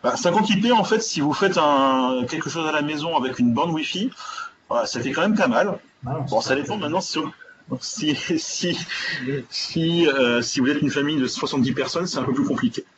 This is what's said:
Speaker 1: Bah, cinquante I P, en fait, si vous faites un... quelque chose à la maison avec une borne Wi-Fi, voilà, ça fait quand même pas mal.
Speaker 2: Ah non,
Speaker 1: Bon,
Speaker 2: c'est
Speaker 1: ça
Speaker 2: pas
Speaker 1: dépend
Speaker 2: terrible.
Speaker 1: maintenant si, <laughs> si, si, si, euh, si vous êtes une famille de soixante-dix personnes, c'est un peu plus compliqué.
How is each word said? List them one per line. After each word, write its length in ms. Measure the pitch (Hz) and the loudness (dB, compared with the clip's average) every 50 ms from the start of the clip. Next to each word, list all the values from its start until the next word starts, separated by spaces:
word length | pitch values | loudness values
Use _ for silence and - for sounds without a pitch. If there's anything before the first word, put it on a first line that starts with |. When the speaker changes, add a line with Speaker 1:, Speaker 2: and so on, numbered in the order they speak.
Speaker 1:
Bah, 140 | - - - | 0 -2 -2
cinquante 340 | - - 269 - 214 208 - | 2 0 2 4 4 4 4
I 120 | 208 185 | 2 2
P, 100 | 202 233 | 4 4
en 140 | 247 226 190 | 4 4 4
fait, 160 | - 220 214 | 2 2 0
si 180 | - - - 165 | 0 -2 -2 0
vous 140 | 143 147 147 | 0 0 2
faites 240 | - 196 190 185 | 2 2 2 2
un... 680 | 170 156 147 143 135 135 135 135 131 127 127 127 127 123 | 4 4 4 4 4 4 4 4 2 2 0 0 -2 -2
quelque 220 | - 160 160 165 151 | -4 -4 -6 -6 -6
chose 160 | - 165 160 | -4 -4 -2
à 60 | 156 | 0
la 100 | 156 151 | 0 0
maison 360 | 143 147 151 147 151 170 165 | -2 -2 -4 -4 -4 -2 0
avec 200 | 147 127 127 127 | 0 0 -2 0
une 160 | - 127 120 117 | 2 2 2 4
borne 180 | 127 151 175 | 2 2 0
Wi-Fi, 380 | 165 156 147 - - 180 208 262 - - - - - - - - - _ _ _ | 0 -2 -2 -4 -4 -2 -4 -4 -4 -8 -14 -12 -10 -10 -12 -12 -14 _ _ _
voilà, 160 | - 120 113 | -2 -2 -2
ça 160 | - - 123 | -2 -4 -4
fait 100 | 120 135 | -4 -2
quand 100 | 127 151 | 0 0
même 140 | 170 208 214 | 2 2 4
pas 120 | - - - | 4 2 4
mal. 280 | 117 117 185 208 180 - - _ _ _ - | 4 2 2 2 0 -6 -10 _ _ _ -8
Speaker 2:
Ah 80 | 123 127 | -6 -6
non, 80 | 160 | -4
Speaker 1:
Bon, 180 | 135 - 104 - | -4 0 -2 -2
Speaker 2:
c'est 100 | 139 - | 0 2
Speaker 1:
ça 60 | 131 | 0
Speaker 2:
pas 60 | 139 | 0
Speaker 1:
dépend 180 | 147 143 208 214 | 0 -4 -4 -4
Speaker 2:
terrible. 40 | 151 | -4
Speaker 1:
maintenant 180 | 147 160 190 | -2 -2 -2
si, 1120 | 185 - - 160 151 143 - - - - - - - - 131 123 - - - - - 151 147 | -2 -2 -4 -4 -4 -6 -8 -14 -20 -20 -20 -20 -10 -10 -8 -8 -8 -10 -8 -4 -2 -2 -2
<laughs> 0 | |
si, 240 | - - - 175 160 | -2 -2 -2 -2 -2
si, 380 | - - - - - 175 170 - - - - - - - - 131 127 127 139 139 - - | -2 -4 -6 -4 -2 -2 -2 -4 -6 -8 -8 -6 -6 -4 -6 -4 -4 -4 -4 -6 -6 -8
si, 580 | - - - - - 165 165 165 170 170 170 | -8 -8 -8 -4 -2 0 0 2 4 4 4
euh, 340 | 151 135 135 127 120 120 120 | 4 6 4 4 4 4 2
si 200 | 120 - - 143 | 0 0 0 2
vous 80 | 127 131 | 2 2
êtes 120 | 151 147 | 2 2
une 80 | 143 139 | 0 0
famille 300 | - 143 139 147 156 147 | 0 0 0 0 0 0
de 80 | 131 | 0
soixante-dix 460 | 127 - - - 135 - 139 123 131 123 | -2 -2 -4 -4 -2 0 0 2 2 2
personnes, 340 | 127 135 - - 170 180 | -2 -2 -2 -2 -2 -2
c'est 100 | 175 - | -2 -2
un 60 | 143 127 | -2 -2
peu 100 | 139 127 | 0 0
plus 120 | 139 - | 0 0
compliqué. 400 | - - - - 240 - - - _ _ | 0 0 0 0 0 -2 -2 -12 _ _